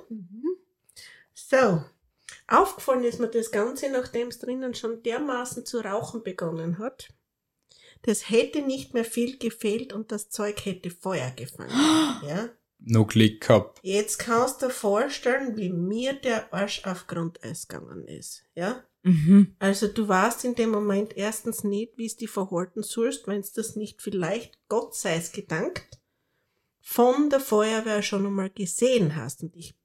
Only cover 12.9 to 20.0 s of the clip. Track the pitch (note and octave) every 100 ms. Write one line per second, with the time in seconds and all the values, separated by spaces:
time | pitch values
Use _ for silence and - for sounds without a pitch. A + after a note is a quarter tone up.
12.9 | A2+ G#2+ A2 A2 G#2+ - A2 - - F#3
13.9 | G3+ G#3 - A#3+ A#3 C4 - B3+ - G#3
14.9 | G3+ C#4 - B3 C4+ C4+ G#3+ F#3 F3 F3+
15.9 | A3 C4 C#4 B3+ A3 - F3 G3+ - F#3+
16.9 | F3 - F3 E3 E3+ - D#3+ - - -
17.9 | E2 - D2 - - _ - F#3 B3+ -
18.9 | _ F3+ E3 D#3 G3 G3 - G3 G3 G3+
19.9 | G#3+